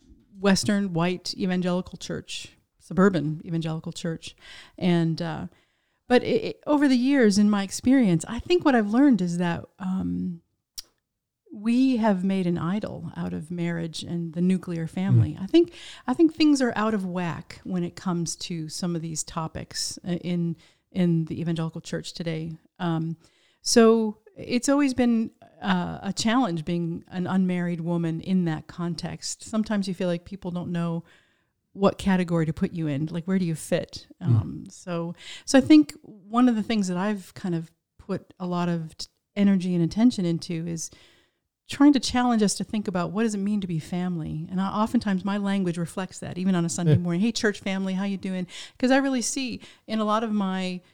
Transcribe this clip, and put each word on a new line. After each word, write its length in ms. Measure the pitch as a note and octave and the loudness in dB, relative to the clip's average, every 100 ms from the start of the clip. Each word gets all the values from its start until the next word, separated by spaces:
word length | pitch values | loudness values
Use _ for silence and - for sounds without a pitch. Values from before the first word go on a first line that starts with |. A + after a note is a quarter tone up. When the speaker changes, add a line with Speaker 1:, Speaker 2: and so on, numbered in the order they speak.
| _ - _ G3 | _ -20 _ -2
Speaker 1:
Western 540 | G3+ F#3 - G3+ G3+ | 2 2 2 0 0
white 420 | E3 F3 F3+ - - | 0 0 -2 -8 -6
evangelical 600 | F#3+ F3+ F3+ F3+ F3+ - | -2 -2 0 -2 -4 -12
church 500 | - D#3+ - - - _ _ _ | -10 -10 -10 -12 -14 _ _ _
suburban 580 | - F3 G3 E3+ D3 D#3 F#3 | -8 4 4 4 -2 -6 -6
evangelical 460 | E3 D#3+ D#3+ E3+ | -4 -4 -6 -8
church. 440 | - F3 D#3+ - - - - - - | -8 -8 -8 -12 -20 -20 -20 -20 -4
And, 440 | F#3 E3+ E3 D#3+ | 2 2 2 -2
uh, 260 | E3+ D#3 F3+ _ _ _ _ _ - | -4 -8 -10 _ _ _ _ _ 2
but 120 | B3 | 2
it, 200 | - A#3+ | 4 0
it, 160 | - - - | -2 -8 0
over 200 | D4 C#4+ | 4 4
the 100 | B3+ | 4
years 400 | B3+ C#4+ A3 G3 | 4 6 6 6
in 120 | G#3 | 4
my 140 | G#3 | 4
experience, 600 | G3 - B3 C4+ G#3+ E3 - | -2 -2 4 6 6 4 0
I 120 | A#3 | -8
think 260 | - F4+ D#4 | 0 2 4
what 100 | B3 | 4
I've 140 | G3+ | 4
learned 320 | A#3 D4 G#3+ | 4 6 6
is 160 | F3+ F3 | 2 -2
that, 280 | F3 E3+ - - | -2 -2 -8 -10
um, 600 | F#3+ F#3+ F3+ F3+ F#3 E3+ _ _ _ - - _ _ _ _ _ A4 B3 | -6 -4 -2 -4 -4 -8 _ _ _ -18 -18 _ _ _ _ _ _ -8
we 420 | G#3+ A#3+ C4 B3 | 0 2 4 4
have 260 | A3 F#3 | 2 2
made 240 | F#3+ F#3+ F3 | 2 0 0
an 100 | E3+ | 0
idol 540 | D#3+ G#3 - C3 D#3+ - | -2 -4 -4 -10 -12 -8
out 160 | F3+ | -8
of 200 | F3+ D#3 | -8 -8
marriage 500 | F3 E3+ E3+ E3 D#3 | -6 -4 -4 -6 -8
and 320 | - E3+ E3+ | -8 -6 -6
the 80 | D#3+ | -2
nuclear 460 | F3+ F#3 F3+ E3+ E3 | 0 0 -2 -8 -6
family. 460 | - F#3+ A#2+ D3+ D3+ | -4 2 4 2 -2
Speaker 2:
Mm. 40 | |
Speaker 1:
I 20 | F#3+ | 2
think, 280 | E4 E4+ - - - - | 4 4 -2 -20 -14 -6
I 60 | B3+ | 4
think 180 | D#4+ | 4
things 280 | - D4+ C#4 | 6 4 4
are 100 | B3 G#3+ | 2 0
out 200 | G#3+ A3 | 0 0
of 100 | F#3 | -2
whack 540 | F3 F3 D3+ - - | -4 -4 -6 -10 -16
when 200 | - F#3 | -6 -4
it 120 | E3+ - | -4 -6
comes 400 | F#3 E3+ D#3+ - | -4 -2 -2 -6
to 300 | - E3+ D#3 | -8 -8 -8
some 260 | - F3 E3+ | -6 -4 -4
of 80 | |
these 200 | E3 D#3 | -6 -8
topics, 760 | - - D#3+ - - - - - - | -8 -6 -8 -8 -12 -8 -8 -8 -6
uh, 60 | |
in, 420 | F3 F3 F3 E3+ E3 _ _ _ | -6 -2 -2 -2 -4 _ _ _
in 340 | F#3 F3 E3 D#3+ | 0 2 2 0
the 140 | D#3+ | -4
evangelical 400 | E3 E3 D#3+ E3 | -4 -4 -4 -8
church 340 | - E3 E3+ | -8 -8 -8
today. 400 | - E3+ D#3+ E3 D#3+ _ - | -10 -8 -6 -8 -12 _ -8
Um, 380 | F3 D#3+ D#3+ D#3+ _ _ _ _ | -4 -2 -4 -6 _ _ _ _
so 560 | - A#3+ A3+ A3+ A3 - _ - | 2 6 8 6 2 -6 _ -16
it's 320 | - A#3+ C4 | -4 -4 2
always 280 | C#4 C#4+ B3+ | 2 2 2
been, 340 | A#3+ A3+ A3+ _ - D#3 | 2 2 -2 _ -20 _
uh, 380 | G#3 F#3 E3+ E3 | -2 -2 -2 -6
a 100 | G3 | -8
challenge 540 | - A3+ A#3+ A#3 E3+ D3+ | -4 0 2 2 -2 -4
being 380 | E3+ E3+ F3 - | -4 -4 -6 -10
an 180 | F#3 F3+ | -8 -2
unmarried 540 | F#3+ F#3 F3+ F3 E3+ | 0 0 0 -2 -4
woman 380 | E3 E3+ E3 D#3+ | -4 -2 -2 -4
in 240 | - F#3+ E3+ | -2 0 0
that 200 | D3+ - | -2 -8
context. 800 | - F3 E3+ D#3+ D#3+ - - | -8 -6 -6 -8 -10 -10 -12
Sometimes 440 | - A3 G#3+ G#3 G3 | -6 -4 -2 -2 -2
you 60 | |
feel 140 | F3 F3+ | -4 -2
like 180 | E3+ - | -4 -6
people 240 | G3 F#3 | -12 -8
don't 220 | F3 E3 | -8 -6
know 320 | E3+ E3+ E3+ - _ _ _ _ _ _ | -4 -2 -4 -8 _ _ _ _ _ _
what 240 | - G3 - | 0 0 2
category 480 | G3 F#3 E3+ E3+ D#3 | 0 2 2 0 0
to 60 | |
put 180 | - G3 | -2 -4
you 140 | F3 D#3+ | -2 -4
in, 180 | C#3 D#3 | -2 -4
like, 180 | E3+ E3 | -6 -2
where 120 | F#3+ | 0
do 60 | F3 | 0
you 100 | D#3+ | -4
fit? 520 | - E3 - - - - | -2 -4 -4 -14 -18 -8
Speaker 2:
Mm. 40 | F3+ | 2
Speaker 1:
Um, 360 | A2+ D3 C#3 - | 2 2 -8 -14
so, 440 | - F#3 E3+ E3+ E3+ - - - | -16 -8 -6 -6 -10 -16 -16 2
so 120 | C4+ | 4
I 20 | |
think 320 | C4+ D#4 D4 - | 8 8 8 0
one 480 | - G#3+ F#3+ A3+ B3 | -20 -20 -4 2 4
of 60 | A3 | 4
the 80 | |
things 240 | G3+ A3+ F#3 | 0 0 0
that 100 | F3+ | 0
I've 340 | G3+ G3+ F3+ - | -2 -4 -8 -10
kind 180 | F#3+ | -4
of 180 | E3+ E3 _ _ _ | -4 -6 _ _ _
put 340 | - F#3 _ - | -8 -8 _ -12
a 80 | F3+ | -6
lot 220 | F3 F3 | -2 -2
of 280 | E3+ D#3+ - | -2 -6 -12
t-, 100 | - _ _ - | -16 _ _ 2
energy 380 | G3+ G3 F#3 F3 | 4 4 2 2
and 80 | |
attention 420 | E3 G3 A#3+ A#3 F3 | 0 4 4 4 -2
into 400 | E3 - E3 E3+ | -2 -4 -8 -6
is 220 | E3 - - _ _ _ _ _ _ - | -8 -10 -14 _ _ _ _ _ _ -12
trying 240 | - C#4+ | 6 6
to 60 | C#4 | 6
challenge 440 | - B3 B3 A3+ | 2 0 2 4
us 120 | G3+ - | 2 2
to 80 | |
think 240 | G3+ A3 G3+ | -4 -4 -2
about 220 | F3+ E3+ | -2 -2
what 120 | F#3 | 0
does 100 | A3+ | -2
it 60 | G#3 | 0
mean 220 | G3 G#3 | -2 -2
to 60 | F3+ | -2
be 120 | D#3+ | -4
family? 640 | - F3 F3+ E3+ D#3 D#3 E3+ | -4 -4 -2 -4 -4 -6 -4
And 80 | F#3 | -2
I, 80 | F#3+ | -2
oftentimes 560 | - A3+ A#3+ G#3 F#3+ | 0 0 0 0 -2
my 140 | G3 G3+ | -2 -4
language 400 | G3 G3 F3+ E3+ | -2 0 0 -2
reflects 420 | E3+ - F#3 - | -6 -6 -10 -10
that, 180 | - D#3+ | -12 -4
even 160 | F#3 F3+ | 0 2
on 100 | E3+ | 0
a 40 | |
Sunday 220 | - E3+ | 0 4
Speaker 2:
Yeah. 60 | D3+ | 4
Speaker 1:
morning, 220 | F3 E3+ | 4 0
"Hey, 100 | A#3 | 0
church 300 | - A3 G3 | 0 -2 -2
family, 320 | G3+ F#3+ F#3+ | -6 -4 -4
how 100 | F#3 | -4
you 140 | G3+ F#3+ | -4 -4
doing?" 280 | F#3+ F#3 F3+ - - - | -6 -6 -8 -10 -18 -2
'Cause 140 | B3+ | 2
I 60 | C4+ | 4
really 240 | C#4 C4 | 2 0
see 400 | G#3 C#4 B3+ G3+ - - - | -2 -4 -6 -8 -14 -20 -6
in 120 | A3 | -2
a 40 | |
lot 200 | G#3+ G#3+ A3+ | 0 0 0
of 60 | |
my 480 | G#3 F#3+ F#3+ F#3 F3+ _ | 0 0 -2 -4 -6 _